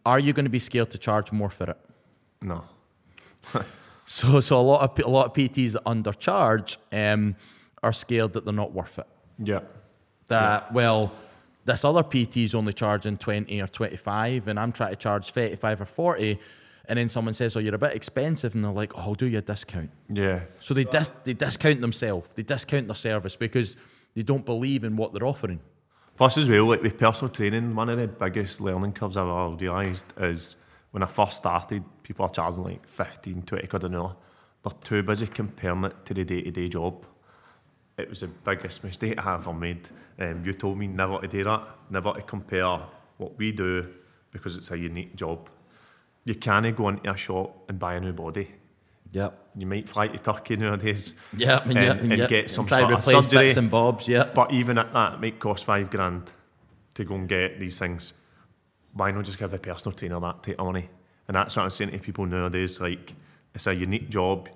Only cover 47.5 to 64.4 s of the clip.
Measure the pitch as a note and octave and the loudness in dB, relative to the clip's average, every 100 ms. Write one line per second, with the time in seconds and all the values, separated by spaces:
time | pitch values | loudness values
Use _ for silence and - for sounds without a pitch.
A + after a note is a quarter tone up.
47.5 | - - F#2+ F2+ F2 F#2 E2+ E2 E2 G2 | -10 -12 -6 -4 -4 -6 -6 -8 -8 -8
48.5 | - _ _ _ _ - F#2 G2 - _ | -14 _ _ _ _ -8 -4 -4 -6 _
49.5 | G2+ F#2+ G2+ G#2+ G#2 G#2+ - - G#2+ - | -10 -6 -6 -4 -2 -2 -2 -4 -4 -2
50.5 | A2 G#2+ G2+ G#2 G2 F#2+ - - G2 B2 | -2 0 0 0 -2 -6 -14 -12 0 2
51.5 | C3 C3 B2 G2+ C3+ A#2+ G#2+ A#2+ A2 G#2+ | 2 4 4 6 4 4 4 4 4 2
52.5 | - G#2+ C3 B2 A#2 B2 C3+ C3+ C3+ C3+ | -2 2 4 6 4 8 8 10 8 8
53.5 | C3 A#2 A2+ A#2 A#2 - A#2+ - B2 B2 | 6 4 4 4 2 2 4 4 4 4
54.5 | B2+ B2 A#2 A2+ B2 G#2+ - A2+ A2+ A2 | 4 2 2 2 2 2 0 -6 -4 -4
55.5 | G2 - G2+ G2 G#2 F#2 F2 F2 - _ | -2 0 0 2 -2 -2 -2 -10 -18 _
56.5 | _ _ _ _ - F#2+ G2 F2+ F#2+ F#2 | _ _ _ _ -10 -6 -6 -2 0 0
57.5 | - F#2 F2+ F2+ F2 - - _ _ _ | -2 -8 -6 -6 -6 -10 -14 _ _ _
58.5 | _ _ _ _ - G2 G2 G2+ F#2+ G2+ | _ _ _ _ -2 -2 -2 -6 -8 -8
59.5 | F#2+ - F2 - F#2 F2 F2 F2 E2+ - | -6 -8 -8 -8 -8 -8 -6 -6 -8 -10
60.5 | - F#2 F#2 F2 - _ _ - F#2+ G2+ | -6 -4 -4 -8 -14 _ _ -2 0 0
61.5 | - F#2+ - G2+ G2 G2+ G2 F#2+ F2+ F2+ | 0 -2 -2 -6 -6 -8 -4 -2 -2 -2
62.5 | F2+ F#2 - F2+ F2 - - - _ _ | -2 -2 -4 -6 -6 -10 -20 -20 _ _
63.5 | G#2+ - F#2 F2+ G#2+ - G#2 F#2 F#2+ | -6 -2 -2 0 -2 -2 0 0 0